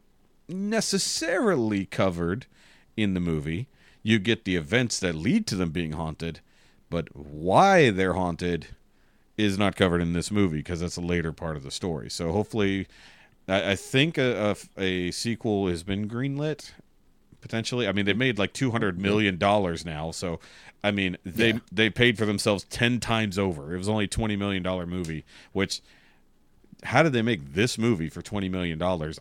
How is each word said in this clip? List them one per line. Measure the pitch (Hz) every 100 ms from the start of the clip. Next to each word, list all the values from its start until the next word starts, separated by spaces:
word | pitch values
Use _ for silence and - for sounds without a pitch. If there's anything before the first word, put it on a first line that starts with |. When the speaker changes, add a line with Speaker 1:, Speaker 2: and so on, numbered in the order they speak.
| _ _ _ _ -
Speaker 1:
necessarily | 185 202 220 - 196 - - 320 349 240 160 110 101 92
covered | - 98 85 85 101 - _ - - _ -
in | 107
the | 92
movie. | 87 80 71 85 131 _ _ _
You | 107 110
get | 98 110
the | - 90
events | 76 113 120 -
that | 92 80
lead | 87 214 214
to | 98
them | 90
being | 80 82
haunted, | 76 80 78 82 80 _ _ _ _ _
but | 85 78
why | - 76 76 85 113 196 190 139
they're | 92 95
haunted | 87 90 82 87 85 - - _ _ _ _ _ -
is | 107 95
not | 104 -
covered | 95 87
in | 85
this | 85 -
movie | 104 98 78
'cause | 71 87
that's | 85 -
a |
later | 87 87 82
part | 76 85 76
of |
the | 67
story. | - 98 78 57
So | - 85
hopefully, | 92 104 113 101 98 92 - - - - _ -
I, | 95 92
I | -
think | - 131 156 160
a, | 127 101 104 92 - -
a, |
a | 95 92 90
sequel | - 117 110 117 101 98
has | 85
been | 90 98 107
greenlit, | 117 139 139 151 147 - - _ _ _ _ _ -
potentially. | - 113 110 123 107
I |
mean, | 98 101
they |
made, | 101 131 104
like, | 95
two | - 135
hundred | 113 107 87
million | 98 104 104 90
dollars | 101 104 95 82
now, | 82 76 80
so, | - 92 82 - - - -
I | 104
mean, | 101 92 90
they, | - 80 117
Speaker 2:
Yeah. | 110 -
Speaker 1:
they | 92 110
paid | - 123 107
for | 107
themselves | 101 - 98
ten | - - 120 120
times | - 113 110 92
over. | 98 78 71
It | 90
was | 95
only | 107 98
a |
twenty | - 113 104
million | 101 98
dollar | 90 92 87
movie, | 90 85 78 - - -
which, | 95 95 - - - _ _ _ _ _ _ _ -
how | - 117
did | 160
they | 123
make | 113 104 69
this | 73 123 -
movie | 113 101 80
for | 87
twenty | - 104 95
million | 92 90 80
dollars? | 87 90 78 82